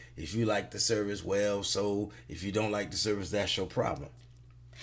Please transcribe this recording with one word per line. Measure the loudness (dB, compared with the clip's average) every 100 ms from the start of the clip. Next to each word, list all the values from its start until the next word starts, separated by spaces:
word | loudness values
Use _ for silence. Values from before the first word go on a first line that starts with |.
| -16 -10
If | -4
you | 0
like | 2 2 0
the | 0
service, | 2 2 0 -2
well, | 0 2 4 2
so. | 0 2 2 0 -2 -8 -12
If | -8
you | -2
don't | 0 2
like | 0 -2
the | 0
service, | 0 0 0
that's | 0 2 0
your | -2
problem. | 0 0 -2 -8 -16 -20 -20 -20 -20 -20 -12